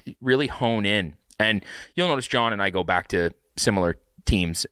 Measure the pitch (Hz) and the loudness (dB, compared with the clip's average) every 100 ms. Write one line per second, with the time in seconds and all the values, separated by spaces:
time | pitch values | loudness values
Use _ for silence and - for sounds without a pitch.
0 | - - 127 131 143 - 120 113 101 104 | -18 -8 0 2 0 -2 0 0 2 0
1 | 87 - _ - 107 104 - - - - | -2 -10 _ -2 0 0 -4 -18 -10 -2
2 | 180 139 123 123 117 104 98 92 85 90 | 0 0 0 0 0 0 0 0 0 0
3 | - 95 85 - _ - - 101 87 85 | 0 0 0 -2 _ -2 0 2 2 -2
4 | _ _ - 101 87 82 - | _ _ 0 0 2 -2 -6